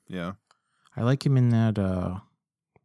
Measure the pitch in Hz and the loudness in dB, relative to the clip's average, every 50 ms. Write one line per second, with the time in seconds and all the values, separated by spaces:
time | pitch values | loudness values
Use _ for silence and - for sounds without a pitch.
0 | _ - 92 90 85 87 101 - _ _ _ _ _ _ _ _ _ _ - - | _ -12 -8 -6 -6 -6 -8 -12 _ _ _ _ _ _ _ _ _ _ -6 -2
1 | 113 120 139 - - 147 135 127 123 120 117 113 113 110 101 104 98 95 92 90 | 0 0 0 0 2 2 2 4 4 4 4 2 2 2 0 0 0 0 -2 -2
2 | 92 90 90 92 - _ _ _ _ _ _ _ _ _ _ _ _ | -4 -4 -6 -8 -12 _ _ _ _ _ _ _ _ _ _ _ _